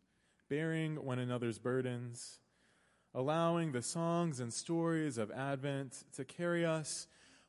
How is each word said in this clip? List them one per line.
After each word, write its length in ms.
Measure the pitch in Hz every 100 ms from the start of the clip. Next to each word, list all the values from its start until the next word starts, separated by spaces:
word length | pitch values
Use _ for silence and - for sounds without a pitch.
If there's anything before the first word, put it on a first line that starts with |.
| _ _ _ _ -
bearing 540 | 143 160 160 160 151
one 160 | 135 123
another's 380 | 123 123 117 104
burdens, 840 | 120 131 127 120 123 120 - - _ _ _ _ _ _ _
allowing 580 | 123 135 160 170 170 160
the 100 | 123
songs 600 | - 165 165 170 170 127
and 120 | 120
stories 640 | 113 - 170 165 165 151 117
of 140 | 104
Advent 720 | 123 135 139 139 139 135 - -
to 140 | - 131
carry 400 | - 175 170 165
us 420 | 160 151 - - - - -